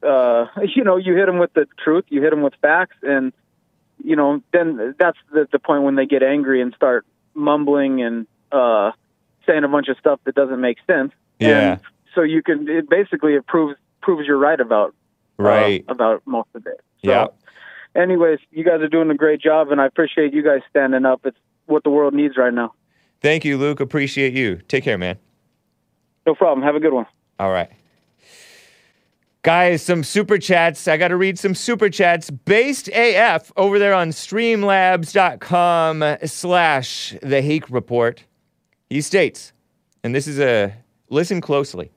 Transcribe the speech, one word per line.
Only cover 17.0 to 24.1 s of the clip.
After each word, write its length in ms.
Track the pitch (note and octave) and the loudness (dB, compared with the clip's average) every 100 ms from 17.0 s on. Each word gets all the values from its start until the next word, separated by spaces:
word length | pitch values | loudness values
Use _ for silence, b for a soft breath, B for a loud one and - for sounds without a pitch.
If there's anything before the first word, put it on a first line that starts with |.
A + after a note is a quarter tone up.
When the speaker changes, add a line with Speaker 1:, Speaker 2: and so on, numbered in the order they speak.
Speaker 1:
So, 60 | G2 | 0
Speaker 2:
Yeah. 160 | C3 - - B B B B B - | 0 0 -6 B B B B B -2
Speaker 1:
anyways, 380 | F3+ F3+ E3 D3+ - | 0 2 2 0 -4
you 140 | D#3 | -4
guys 160 | D#3+ E3 | 0 0
are 80 | D#3 | 0
doing 220 | D#3+ D#3+ | 0 0
a 40 | |
great 260 | D3 D#3 D3+ | 2 2 2
job, 300 | D#3 D#3 D3 | 2 2 2
and 100 | C#3+ | 2
I 60 | C#3 | 2
appreciate 460 | - D#3 - D3+ | 0 -2 0 0
you 80 | C#3+ | 0
guys 180 | D3 C#3 - | 2 0 0
standing 340 | D3 C3+ C3 | 0 0 2
up. 200 | C3 C3 C3 | 2 0 -4
It's 120 | - _ _ - | -10 _ _ -2
what 180 | D3+ | 0
the 60 | D3+ | 2
world 220 | C#3+ C#3+ | 2 2
needs 220 | C#3+ D3 C3 | 0 0 0
right 160 | B2 | 0
now. 220 | A#2+ A#2 - _ _ _ _ | 0 -4 -8 _ _ _ _
Speaker 2:
Thank 240 | D3 D#3+ | -2 0
you, 120 | D3+ C#3 | -2 -2
Luke. 220 | C#3+ C#3+ | -2 -2
Appreciate 520 | C3+ D#3 C#3 | -4 -4 -4